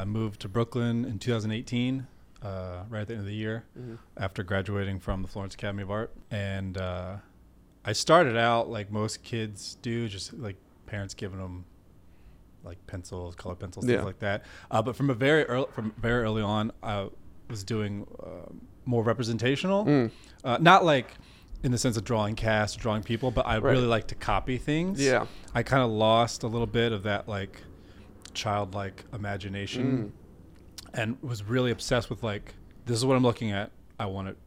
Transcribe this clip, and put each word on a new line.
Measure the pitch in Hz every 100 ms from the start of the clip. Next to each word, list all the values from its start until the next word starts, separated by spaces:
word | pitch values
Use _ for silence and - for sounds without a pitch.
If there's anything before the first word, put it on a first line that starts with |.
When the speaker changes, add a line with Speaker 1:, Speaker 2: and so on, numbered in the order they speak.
Speaker 1:
I | 98
moved | 110 110 104
to | 101
Brooklyn | 107 117 123 117 117 127
in | 101
two | 123
thousand | 117 107
eighteen, | 110 - 123 127 131 127 - - -
uh, | 104 95 92 90 104
right | 107
at | 104
the |
end | 113
of | 101
the |
year | 107 107 113 - -
Speaker 2:
Mm-hmm. | 123 113 - -
Speaker 1:
after | 98 -
graduating | 90 98 95 101 98 95
from | - 92
the | 95
Florence | 107 98
Academy | - 104 101
of | 95
Art. | 104 117 - -
And, | 107 98 98 95 92
uh, | 92 90 92 101 - - - - - _ -
I |
started | 110 - 160 151 113
out | 117 117 98
like | 110 101
most | 107 107 -
kids | - 117 110 104 - -
do, | 123 117 117
just, | 101 -
like, | - 113 92 - - -
parents | 107 98
giving | - 101 95
'em, | 92 90 90 - - - - - - - - -
like, | 95 87 -
pencils, | 95 87 92 87 90
color | 92 90
pencils, | 95 101 123
things | 120
Speaker 2:
Yeah. |
Speaker 1:
like | 98 92
that. | 104 104 - - -
Uh, | 113
but | 110 120
from | 139
a |
very | 117 135 156 139
earl-, | 123 143
from | - 107 -
very | 110 123
early | 110 110
on, | 104 107 107 -
I | 117 104 98 - - - -
was | 110
doing, | 98 110 104 101 95 -
uh, | 87 85 - - - - -
more | 120
representational. | 113 113 113 117 120 139 185 196 208
Speaker 2:
Mm. | 147 117 - - -
Speaker 1:
Uh, | - 120
not, | 165 190 180
like, | 143 117 - - - - -
in | 139
the | 123
sense | 131 113
of |
drawing | 101 113 104 113
cast, | 110 107 104 -
drawing | 120 107
people, | 104 113 127
but | 120 120
I | 110
Speaker 2:
Right. | 131
Speaker 1:
really | 127 120
like | 113 -
to | -
copy | - 101 - 123
things. | - 151 180 190
Speaker 2:
Yeah. | 139 120 110 - - 120
Speaker 1:
I |
kinda | 117 131 123
lost | 107 110 113 117 -
a | 120
little | 117 113
bit | 113 117
of | 110
that, | 104 101 -
like, | 101 98 - - - - - - - -
childlike | - 107 104 98 101 98 95 -
imagination | 117 101 101 98 98 101 127 131 127 104
Speaker 2:
Mm. | - - - - - - - -
Speaker 1:
and | - 110 120
was | 135 113
really | 101 127 127
obsessed | 110 - 123 -
with, | 113
like, | 113 104 - - - - -
"This | 117
is | 131
what | 131
I'm |
looking | 127 110 113
at. | 98 104 - - -
I | 104
want | 95 98
it | -